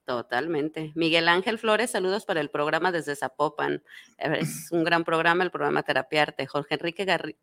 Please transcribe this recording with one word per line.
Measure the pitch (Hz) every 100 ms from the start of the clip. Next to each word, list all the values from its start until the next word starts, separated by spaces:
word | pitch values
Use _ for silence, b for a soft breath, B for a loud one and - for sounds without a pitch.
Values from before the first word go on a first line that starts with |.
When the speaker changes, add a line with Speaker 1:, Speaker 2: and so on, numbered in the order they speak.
| -
Speaker 1:
Totalmente. | 123 113 120 160 156 151 160 156 156
Miguel | 165 165 165
Ángel | 175 208 220
Flores, | 226 214 240
saludos | 214 185 202 -
para | 170
el | 147
programa | 151 147 160 180
desde | 170 143 143
Zapopan. | 131 - 151 - 143 147 B B B B
Es | 147 151 160 156 -
Speaker 2:
<clears throat> |
Speaker 1:
un | 170
gran | 165 170
programa, | 170 165 165 170
el | 180
programa | 147 147 147
Terapiarte. | - 139 - 151 151 - 135
Jorge | 147 147 147
Enrique | 170 165 190
Garri-, | 165 156 -